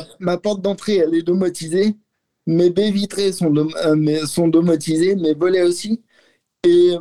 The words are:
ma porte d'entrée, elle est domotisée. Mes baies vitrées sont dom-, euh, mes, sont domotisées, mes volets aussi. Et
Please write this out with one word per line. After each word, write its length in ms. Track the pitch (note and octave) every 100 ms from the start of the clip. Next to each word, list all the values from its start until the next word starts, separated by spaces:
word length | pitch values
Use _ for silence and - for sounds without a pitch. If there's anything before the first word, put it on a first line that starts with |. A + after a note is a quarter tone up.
| - -
ma 160 | F#3 F3+
porte 240 | G#3 G3+
d'entrée, 360 | G3 G3+ - G3+
elle 180 | D#3+
est 80 | E3
domotisée. 720 | E3 F3+ F#3 F3 D#3+ F3 G#3+ G#3 _ _ _ _ -
Mes 220 | E3 F3
baies 200 | F3 G#3+
vitrées 420 | G3+ G3+ - G3
sont 160 | F#3 E3+
dom-, 220 | D3 D#3 D#3+ E3
euh, 100 | D#3
mes, 300 | D3+ D#3 D3+
sont 220 | - E3
domotisées, 680 | D#3+ F3 D#3+ D#3 D#3+ F3+ G3+
mes 160 | D#3+
volets 300 | D3+ F3+ F#3
aussi. 400 | F3 F3 G#3 A3+ _ _ _ _ _ _
Et 320 | - F3 F3 E3+